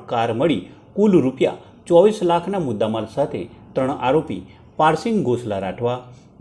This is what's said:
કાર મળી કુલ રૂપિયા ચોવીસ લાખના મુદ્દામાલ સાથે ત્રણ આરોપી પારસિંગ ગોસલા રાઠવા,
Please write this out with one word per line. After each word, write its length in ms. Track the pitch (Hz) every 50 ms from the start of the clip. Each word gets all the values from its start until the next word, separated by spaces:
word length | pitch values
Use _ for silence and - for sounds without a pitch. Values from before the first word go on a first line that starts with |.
| - - -
કાર 160 | 117 113 117 113 113
મળી 220 | 143 170 143 95 - - - - - - -
કુલ 160 | - 202 220 185 170 127
રૂપિયા 360 | 131 131 - 170 - - - - - - - - -
ચોવીસ 300 | 170 170 185 214 208 - - 175
લાખના 300 | 170 170 170 190 202 196 170 131
મુદ્દામાલ 360 | 110 101 113 107 110 113 107 107 -
સાથે 300 | - 143 - - - 90 - - - - - -
ત્રણ 260 | - 131 131 147 135 123
આરોપી 340 | 127 135 160 156 - 113 92 - - - - - - - -
પારસિંગ 400 | 156 160 165 160 - 233 226 208 143 120
ગોસલા 320 | 123 113 120 110 104 98 98
રાઠવા, 340 | 95 92 - 117 120 123 123 - - - - - - - _